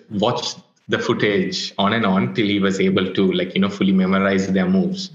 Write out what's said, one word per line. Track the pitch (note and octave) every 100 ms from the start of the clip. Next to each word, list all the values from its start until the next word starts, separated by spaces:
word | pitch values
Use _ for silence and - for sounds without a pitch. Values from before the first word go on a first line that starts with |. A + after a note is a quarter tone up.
| -
watched | G#2 G#2+ A#2+ - - - _ -
the | A2+
footage | - A#2 A2 G2+ F2+ - - -
on | G2+
and | A2+ G#2
on | F#2+ B2
till | - G2+
he | G2+
was | G2 F#2
able | F#2+ F#2+ F#2
to, | - F#2+
like, | F2 F2
you | -
know, | G2
fully | - G2
memorize | F#2+ F#2 F#2+ G2 G2 F#2
their | F#2+ F2+
moves. | F#2+ F3+ - -